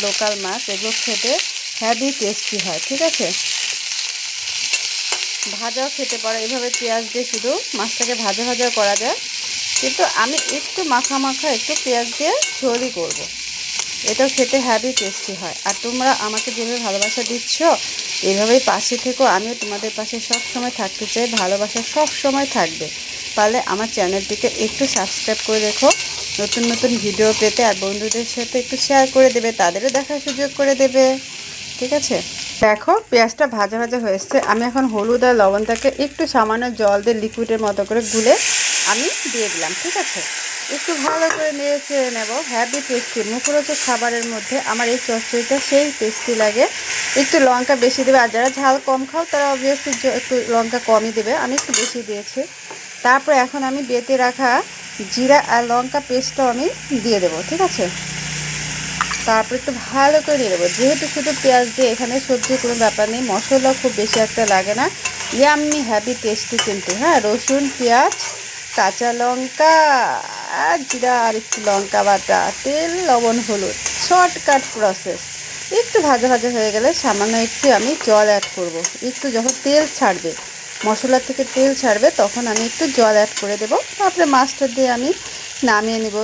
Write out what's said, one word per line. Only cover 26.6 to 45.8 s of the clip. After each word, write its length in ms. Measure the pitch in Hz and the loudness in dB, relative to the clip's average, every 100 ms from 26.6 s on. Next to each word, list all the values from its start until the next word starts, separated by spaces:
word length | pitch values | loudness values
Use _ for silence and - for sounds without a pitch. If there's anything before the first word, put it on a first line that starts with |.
| 233 | 0
নতুন 200 | 233 254 233 | 0 0 0
ভিডিও 260 | 208 196 214 214 | 0 2 2 4
পেতে, 220 | 214 233 233 | 2 4 2
আর 60 | 190 | 2
বন্ধুদের 420 | 190 202 220 226 233 | -2 -2 -4 -4 -4
সাথে 220 | - 233 254 | -6 -4 -4
একটু 140 | 247 254 - | -2 -2 2
শেয়ার 200 | 269 269 | 4 4
করে 140 | 269 262 | 6 4
দেবে, 160 | 233 226 226 | 4 0 2
তাদেরও 300 | 175 185 254 254 | 0 2 0 -2
দেখার 220 | 277 294 285 | -2 -4 -4
সুযোগ 240 | 254 277 269 | -4 -2 0
করে 160 | 277 269 | 2 4
দেবে, 220 | 269 254 262 269 - - - - - - | 4 4 4 2 -6 -12 -12 -12 -12 -6
ঠিক 140 | 254 294 | -2 0
আছে? 180 | - 190 - - - - | 0 -2 -4 -8 -10 2
দেখো, 280 | 220 208 - 403 - | 2 4 2 0 2
পেঁয়াজটা 340 | 240 226 233 294 226 | 2 4 2 0 0
ভাজা 200 | 202 226 | -2 -2
ভাজা 160 | 233 247 | -2 -2
হয়ে 120 | 220 190 | 0 -2
এসছে। 160 | - 269 240 | 0 0 2
আমি 120 | 220 240 | 0 0
এখন 140 | 254 262 | 0 0
হলুদ 280 | 214 220 240 247 | 0 0 2 4
আর 60 | 240 | 6
লবণটাকে 480 | 196 202 220 226 269 269 | 4 4 0 0 0 0
একটু 180 | 285 - 311 | -2 -2 0
সামান্য 300 | 247 214 226 247 220 | 2 2 0 -2 0
জল 180 | 208 202 | 2 2
দিয়ে 160 | 214 226 | 2 0
লিকুইডের 380 | 220 233 226 220 214 | -2 -4 -2 0 0
মতো 160 | 202 196 | -2 -2
করে 120 | 226 220 | -2 0
গুলে 200 | 226 226 339 - - - - - | 2 4 4 2 0 0 0 0
আমি 160 | 214 320 - 294 | 0 0 -2 -4
দিয়ে 160 | 233 208 | -2 -2
দিলাম, 200 | 170 160 185 | -2 -4 -4
ঠিক 140 | 339 392 | -4 -4
আছে? 180 | 320 190 - - - - - 285 | -4 -4 -6 -6 -8 -8 -6 -6
একটু 160 | - 311 285 | -4 -2 0
ভালো 200 | 320 330 | 0 0
করে 160 | 320 311 285 | 0 -4 -2
নেড়ে 200 | 285 285 285 | -2 -4 -2
চেড়ে 240 | 277 254 226 | -2 -2 -4
নেব। 140 | 214 254 294 | -6 -6 -4
হেভি 280 | 240 240 285 262 | -2 -2 -4 -2
টেস্টি 320 | 247 - 240 208 | -4 -2 -4 -4
মুখরোচক 460 | 240 262 294 285 294 - | -2 0 0 0 -2 -2
খাবারের 380 | 233 240 233 233 | 0 0 -2 -4
মধ্যে 240 | 220 - 262 - | -6 -4 -4 -2
আমার 160 | 226 233 | 0 0
এই 40 | 247 247 | 0 -2
চচ্চড়িটা 500 | 226 226 240 233 269 - | -4 -2 -2 0 -2 2
সেই 180 | 277 | 4